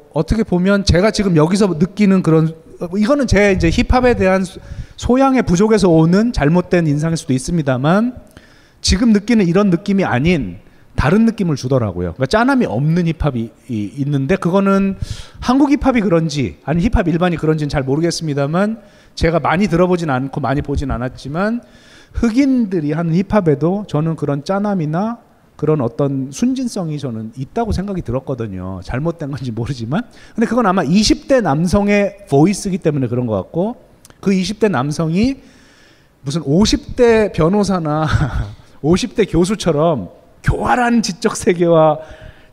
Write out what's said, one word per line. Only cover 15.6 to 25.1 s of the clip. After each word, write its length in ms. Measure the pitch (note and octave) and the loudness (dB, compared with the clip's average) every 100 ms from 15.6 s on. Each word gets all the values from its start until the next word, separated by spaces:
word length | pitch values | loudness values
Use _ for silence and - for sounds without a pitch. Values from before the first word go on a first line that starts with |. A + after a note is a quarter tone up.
| C#4+ | 2
힙합이 320 | C#4+ C4+ B3 | 2 2 2
그런지 560 | G3 E3 D#3+ C#3+ G#2+ - | 2 0 0 -2 -4 -6
아니면 260 | - E3+ A3 | -4 0 2
힙합 180 | A#3 F3 | 2 2
일반이 280 | E3 F3+ D#3+ | 0 0 0
그런지는 320 | D#3 D#3 D3 | 0 0 -2
잘 140 | D3+ | -2
모르겠습니다만 960 | C3 C#3+ E3+ - D#3+ C#3 C#3 E3+ G#3 A3+ - - - | -2 0 -2 -2 -4 -4 -2 -2 -2 -4 -14 -20 -16
제가 260 | - E3 E3 | -4 0 0
많이 280 | B2+ D#3+ G#3 | 0 0 2
들어보진 420 | E3 F3+ F3+ E3 | 2 2 0 -2
않고 300 | B2+ C3+ D#3 | -2 -4 -4
많이 200 | B2 C#3+ | -2 -2
보진 300 | C#3+ C#3 C3+ | -2 -4 -4
않았지만 720 | A2+ B2+ C3 C3+ D#3+ G#3 A#3+ - - - - _ | -4 -6 -10 -8 -4 -2 -4 -10 -20 -20 -20 _
흑인들이 800 | - A#3 A3+ C#4 B3+ G#3 F#3 D3 | -4 0 2 2 2 0 -2 -2
하는 220 | D#3 E3+ | -2 0
힙합에도 720 | E3+ G3 G#3 E3 C3+ D#3+ G3+ G#3 | 0 0 0 2 0 0 -2 -4
저는 280 | D3 E3 D#3+ | -4 -2 -4
그런 280 | C#3+ C#3+ | -4 -4
짠함이나 760 | C#3 G3 G#3 G3 D3+ E3 A3 | -4 -2 -2 -2 -2 -2 -4